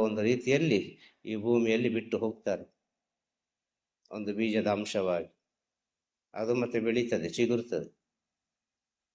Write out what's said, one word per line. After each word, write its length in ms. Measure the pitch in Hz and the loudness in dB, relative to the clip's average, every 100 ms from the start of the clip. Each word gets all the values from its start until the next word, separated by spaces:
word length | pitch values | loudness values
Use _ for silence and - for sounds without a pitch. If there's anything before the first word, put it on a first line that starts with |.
ಒಂದು 180 | 110 107 | 2 2
ರೀತಿಯಲ್ಲಿ 580 | 107 123 127 139 160 104 87 - - _ | 2 2 2 2 4 2 0 -10 -20 _
ಈ 100 | 104 107 | -8 -4
ಭೂಮಿಯಲ್ಲಿ 540 | 110 120 117 110 123 113 | 2 2 4 2 0 -2
ಬಿಟ್ಟು 200 | 107 101 | -2 -2
ಹೋಗ್ತಾರೆ, 460 | 110 110 - 90 87 _ _ _ _ _ _ _ _ _ _ _ _ _ _ | -2 -4 -4 -4 -6 _ _ _ _ _ _ _ _ _ _ _ _ _ _
ಒಂದು 200 | 107 104 | -10 -6
ಬೀಜದ 340 | 104 110 107 104 | -2 0 0 2
ಅಂಶವಾಗಿ. 580 | 101 104 107 92 85 82 _ _ _ _ _ _ _ _ _ _ | 0 0 -2 0 0 -4 _ _ _ _ _ _ _ _ _ _
ಅದು 180 | 101 113 123 | -6 -2 0
ಮತ್ತೆ 220 | 120 120 | 0 0
ಬೆಳೀತದೆ, 480 | 110 117 117 104 82 | 0 0 0 -2 -2
ಚಿಗುರ್ತದೆ. 580 | 98 117 120 - 85 69 - _ _ _ _ _ _ _ _ _ _ _ | 0 2 0 -2 -6 -6 -14 _ _ _ _ _ _ _ _ _ _ _